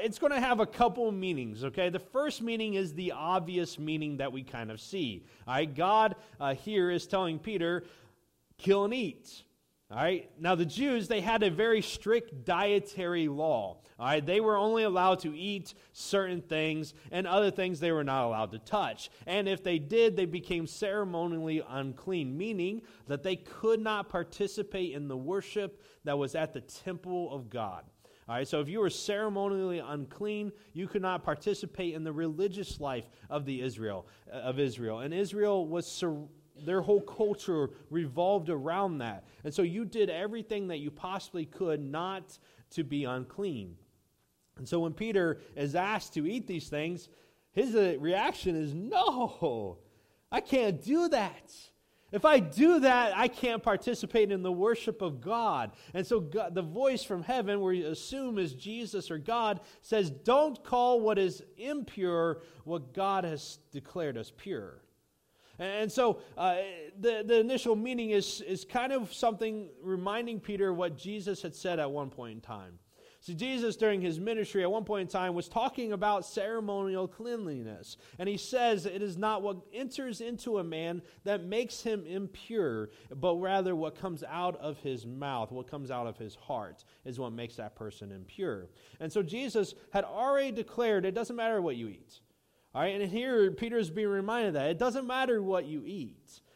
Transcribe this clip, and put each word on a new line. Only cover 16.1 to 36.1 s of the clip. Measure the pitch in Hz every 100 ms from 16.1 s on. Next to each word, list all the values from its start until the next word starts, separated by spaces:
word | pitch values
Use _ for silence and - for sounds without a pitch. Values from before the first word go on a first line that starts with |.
| 196 190 180
things, | 175 156 160 156 151 - -
and | 175 185
other | 185 208
things | 196 185 175
they | 170
were | 160
not | 143 135 120
allowed | 110 110
to | 110
touch. | - 208 151 110 - - -
And | 190 196
if | 190
they | 185 170
did, | 143 226 226 185
they |
became | 180 170 - 175 160
ceremonially | - 208 208 196 170 170 165 160 160 -
unclean, | 131 135 120 - 185 135 139
meaning | 208 208 175 220 - - -
that | 143
they | 185 185
could | - - 220 226
not | 220 214 196
participate | 185 170 - 202 - 196 190 180
in | 143 143
the | 131
worship | 131 196 180 208 196 - - _
that | 151 143
was | 139
at | 160 156
the | 143
temple | - - - 175 180 180 175
of | 139 120
God. | 117 107 90 - _ - - -
All | 117
right, | 135
so | 156
if | 147
you | 208
were | 196
ceremonially | - - 202 214 196 196 196 190 175
unclean, | 123 147 143 - 208 214 208 196 -
you | 156 190
could | 214
not | 185 180
participate | - 147 - 196 196 - 175
in | 160
the | 160
religious | 151 165 156 196 185 185 -
life | 143 127 - - -
of | 147
the | 135 131
Israel, | 131 107 110 95 - - -
uh, | 123
of | 123 131
Israel. | 143 120 117 110
And | 139
Israel | 170 196 202 208 196 160
was | 170 170
sur-, | - 180